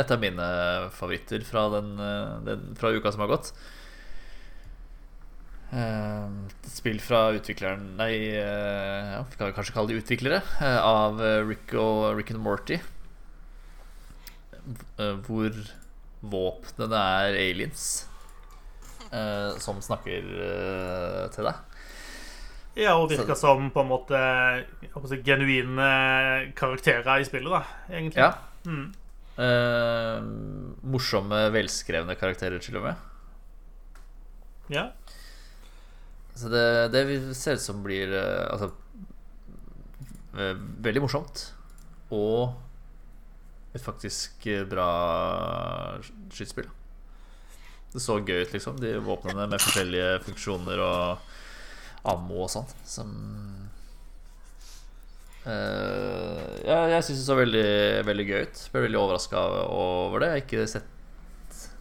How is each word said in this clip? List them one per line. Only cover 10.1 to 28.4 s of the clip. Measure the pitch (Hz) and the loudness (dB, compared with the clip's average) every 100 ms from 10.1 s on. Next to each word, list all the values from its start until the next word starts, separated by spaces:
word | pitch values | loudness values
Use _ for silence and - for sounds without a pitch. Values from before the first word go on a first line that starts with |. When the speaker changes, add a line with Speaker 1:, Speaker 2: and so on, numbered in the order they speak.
| 120 131 185 - - | 0 4 2 4 4
Speaker 1:
eh, | 139 123 | 6 6
av, | 95 110 107 107 | 8 8 6 4
eh, | 110 110 | 4 4
Rick | 107 110 - | 4 -2 -2
og, | 117 110 107 107 107 | 2 4 6 4 2
Rick | 107 | -2
and | 110 | -2
Morty. | 107 101 - 165 - - - - - - - - - - - - - - - - - - | 0 0 0 -2 -2 -8 -10 -14 -16 -16 -16 -16 -16 -16 -16 -16 -16 -16 -16 -18 -18 -14
V-, | 135 117 - - | -10 -10 -10 -4
eh, | 104 98 107 | -2 -2 -2
hvor | 110 110 110 104 - - - - - | 2 2 0 -8 -12 -16 -16 -16 -14
våpnene | 107 98 92 - - - 113 110 | -4 0 0 0 -8 -4 0 4
er | 95 95 101 98 | 4 6 4 4
aliens, | 92 90 131 - - - - - - - - - - - - - - | 2 2 -4 -4 -4 -4 -6 -12 -14 -16 -16 -16 -16 -16 -16 -16 -10
eh, | 120 107 101 101 101 | -4 -2 -2 -2 -4
som | - 101 | -6 -6
snakker, | - 101 95 92 92 92 | -4 -4 -2 -4 -4 -4
eh, | 92 92 92 92 90 92 90 92 95 | -2 -2 -2 -2 -2 -2 -2 -2 -4
til | - | -2
deg. | 113 - - - - - - - - - - - - - | -2 -2 -8 -16 -14 -14 -14 -12 -12 -12 -12 -12 -8 2
Speaker 2:
Ja, | 214 165 | 6 8
og | 160 | 8
virker | 143 110 | 4 2
Speaker 1:
Så | 139 | 6
Speaker 2:
som | 147 131 135 | 8 8 6
på | 143 | 2
en | 135 | 4
måte, | 127 - 135 131 127 127 127 127 - | 2 2 4 4 6 6 4 -2 -10
jeg | - | -12
håper | 147 | -8
å | 131 | -4
si, | 135 | 2
genuine | 127 135 139 131 123 131 135 135 131 131 131 131 135 | 6 6 8 4 4 4 6 6 6 6 6 4 0
karakterer | - 135 131 - 120 123 135 | 0 0 4 6 6 6 6
i | |
spillet, | 135 135 139 | 4 -2 2
da, | 180 - - - | 2 0 -8 -8
egentlig. | 180 160 131 | -4 0 8
Speaker 1:
Ja. | 160 190 | 8 6